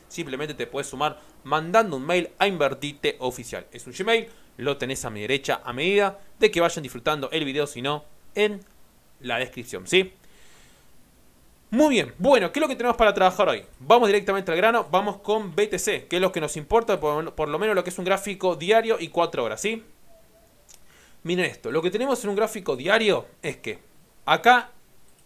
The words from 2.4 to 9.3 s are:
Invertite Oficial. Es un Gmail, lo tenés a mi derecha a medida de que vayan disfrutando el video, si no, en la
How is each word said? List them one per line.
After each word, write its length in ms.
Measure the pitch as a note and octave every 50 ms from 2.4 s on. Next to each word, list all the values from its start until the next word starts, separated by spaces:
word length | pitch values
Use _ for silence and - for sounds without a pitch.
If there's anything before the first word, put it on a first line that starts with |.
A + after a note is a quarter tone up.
| F#3+
Invertite 680 | G3+ F#3 D#3 C#3+ C3+ C3+ - C#3+ D3 C#3+ - - D3 - -
Oficial. 480 | B2+ B2+ B2+ - A2+ - - - - -
Es 140 | - A#2 -
un 80 | C3+ A2+
Gmail, 360 | - F#3+ A3+ A3+ A3+ A3+ - - - - - _
lo 200 | - A#2+ C#3+ C#3
tenés 280 | - C#3 B2+ C3+ B2+ -
a 60 | A#2+
mi 100 | G#2+ G#2
derecha 400 | G#2 A2+ C3+ C#3 - - B2+ - -
a 100 | B2 A#2+
medida 460 | B2+ D#3 F#3 G3+ G3+ G3+ F#3+ G3 - - - - -
de 100 | A3 A3
que 100 | C#3+ E3
vayan 220 | E3+ E3 - E3
disfrutando 480 | C#3+ B2 - B2+ - D3+ D#3 D3 C3+ -
el 160 | D#3 D#3+ D3+
video, 220 | C3+ C3+ D3 C#3+
si 160 | C#3+ - A#2+ B2+
no, 200 | C#3+ D3+ D3+ - - - - - - -
en 320 | G3+ G#3+ G#3+ G#3 F#3 - - - - - - _ _ _ _ _ -
la 180 | B2 B2